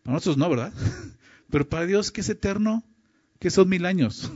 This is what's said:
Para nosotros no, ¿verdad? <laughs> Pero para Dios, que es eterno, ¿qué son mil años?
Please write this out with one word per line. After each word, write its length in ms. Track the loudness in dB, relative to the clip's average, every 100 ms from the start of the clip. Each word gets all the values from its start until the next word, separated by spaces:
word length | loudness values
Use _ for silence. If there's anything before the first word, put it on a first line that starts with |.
Para 140 | -2 -2
nosotros 220 | 0 2
no, 120 | 2
¿verdad? 240 | 0 -2
<laughs> 760 | -4 -4 -4 -16 -20 -20 -20 _
Pero 160 | -2 0
para 180 | -2 0
Dios, 240 | 0 0
que 120 | -6
es 80 | -6
eterno, 540 | -4 -4 0 0 -2 -6 _ _ _ _ _
¿qué 100 | 0
son 180 | 4 4
mil 180 | 4 0
años? 460 | 2 0 0 -12